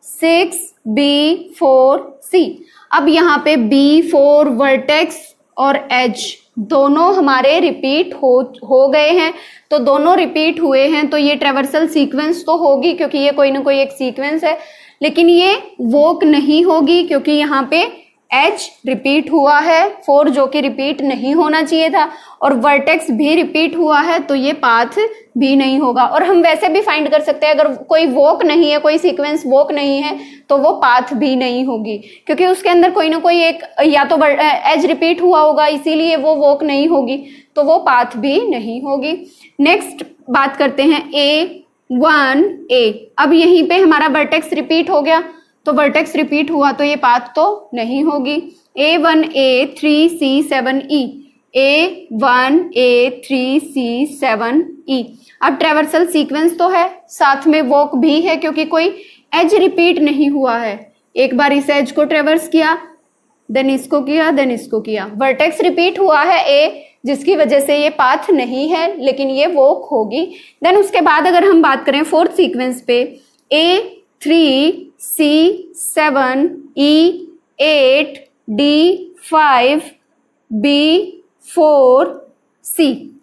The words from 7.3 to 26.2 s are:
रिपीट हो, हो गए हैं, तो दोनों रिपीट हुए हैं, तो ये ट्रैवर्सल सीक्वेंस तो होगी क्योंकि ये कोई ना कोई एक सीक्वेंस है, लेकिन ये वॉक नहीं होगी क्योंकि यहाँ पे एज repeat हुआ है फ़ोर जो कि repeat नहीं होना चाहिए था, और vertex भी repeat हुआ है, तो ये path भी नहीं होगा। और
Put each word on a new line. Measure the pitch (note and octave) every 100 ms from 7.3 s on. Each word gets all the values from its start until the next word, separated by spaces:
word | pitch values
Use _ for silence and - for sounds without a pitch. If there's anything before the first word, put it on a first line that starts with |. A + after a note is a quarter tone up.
| C4 C4 D#4+
रिपीट | F4 - C4+ D4 F4+
हो, | - C4+ B3 B3+ -
हो | G3+ C4 C4+
गए | D4 D4+
हैं, | F4 D#4+ E4+ - - _
तो | D4
दोनों | A#3 C#4 D4+ F#4
रिपीट | D#4+ D#4+ D#4 E4
हुए | D#4+ C4+ C#4
हैं, | D#4 D4+
तो | D4+
ये | C#4+ D4
ट्रैवर्सल | D4 C4 C4+ D4+ D#4
सीक्वेंस | D#4 C#4 C4 D4+ F4 -
तो | E4
होगी | D#4+ C4+ D4+
क्योंकि | E4+ D4+ D4+
ये | C#4
कोई | C#4+ C#4
ना | C4+
कोई | C#4 C#4
एक | C4+
सीक्वेंस | C#4 C4 A#3 C#4 D#4
है, | D#4+ D#4 - - - _
लेकिन | D4 D#4 E4+
ये | F4 F#4 A4+ - -
वॉक | B3 C4+ D4+ E4+
नहीं | D#4 D4+ C4+ D4+
होगी | F4 D#4+ C#4 F4
क्योंकि | E4+ C#4 -
यहाँ | D4 D4 C#4 C4+
पे | D#4 A4+ - _ _ _
एज | B3+ D#4+ G#4+ - _ A#3
repeat | C4 C4+ C#4+ -
हुआ | D#4 C#4 D4
है | D#4 D#4+ G4 G4+ -
फ़ोर | C#4+ D4
जो | C4+ C4+
कि | C#4+
repeat | C#4+ A3+ C4+ C#4+
नहीं | C#4 B3+ B3
होना | D#4 D#4 D#4
चाहिए | D#4 D#4+ D#4+
था, | D#4+ D4+ - - -
और | A3 B3
vertex | A3 C#4+ C#4 D#4+ -
भी | A3 C#4+
repeat | E4 D#4 D4+ D#4+ E4
हुआ | D#4 D4+
है, | D#4+ E4
तो | C#4+
ये | C#4 C4+
path | D4+ C4 A3+ A#3+ - A4 A4 - -
भी | C4+ C#4
नहीं | C4+ C4+
होगा। | C#4+ B3
और | B3 D#4